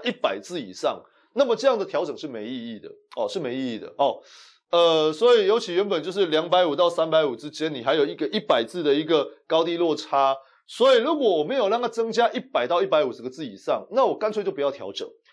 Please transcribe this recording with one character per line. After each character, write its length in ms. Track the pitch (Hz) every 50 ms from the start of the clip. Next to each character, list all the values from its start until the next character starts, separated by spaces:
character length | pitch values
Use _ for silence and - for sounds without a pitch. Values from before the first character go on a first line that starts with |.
| -
一 80 | 247 226
百 260 | - - 120 98 98
字 220 | 104 - 180 175
以 120 | 127 185 180
上， 300 | - - 143 113 90 - _ _ _ _ _ -
那 100 | 226 277
么 120 | 247 233
这 100 | 220 247
样 120 | 277 247 214
的 60 | 190
调 200 | - - 147 175
整 120 | 151 135
是 120 | 104 - 151
没 180 | 123 110 107
意 280 | 117 127 127 113 117 113
义 40 | 101
的， 120 | 87 - - - _ _ -
哦， 100 | - 117
是 140 | 104 - 196
没 140 | 156 123 120
意 200 | 135 131 127 117
义 40 | 107
的， 80 | - - -
哦。 240 | - 143 131 104 - - - - - - - _ _ _ _
呃， 400 | - 170 170 165 165 160 151 156
所 240 | 156 156 214 247 247
以 120 | 226 202
尤 120 | 190 214 233
其 140 | 226 185 170
原 160 | 175 208 202
本 140 | 196 160 147
就 100 | 175 175
是 140 | 202 196
两 240 | 165 151 156 160 170
百 160 | 165 180 180
五 100 | 165 143
到 140 | 151 180 175
三 180 | 170 170 165 160
百 160 | 160 160 156
五 100 | 139 123
之 140 | 113 - 151
间， 240 | 143 - 156 160 151
你 100 | 127 113
还 120 | 127 147
有 100 | 160 139
一 100 | 160 175
个 120 | - 156 143
一 100 | - 214
百 240 | - - 151 123 117
字 200 | 113 - 180 160
的 100 | 151 139
一 100 | 147 160
个 240 | 151 165 147 135 - - - _
高 180 | - 160 160 165
低 140 | 165 170 170
落 180 | 175 165 151
差， 400 | - - - - 139 139 135 135 135 - _ _ _ _
所 280 | - - - 233 269 262
以 40 | 233
如 200 | 226 294 330 302
果 200 | 269 220 180 156
我 40 | 151
没 120 | 156 262
有 160 | 277 226 190
让 100 | 220 240
它 80 | 247 233
增 240 | 226 226 226 226 214
加 180 | 220 240 214 -
一 60 | 254
百 280 | - - - 139 120
到 160 | 127 170 175 196
一 40 |
百 160 | 190 175 151 147
五 80 | 127
十 120 | 110 107 113
个 80 | 131
字 160 | 127 - 160
以 100 | 120 98
上， 300 | 95 - - 139 110 101 - 202
那 120 | 247 262
我 100 | 208 -
干 160 | - 214 214
脆 140 | 208 214 202
就 80 | 190 170
不 80 | -
要 100 | 139 143
调 220 | 131 - - 98 101
整。 160 | - - - - _ _ _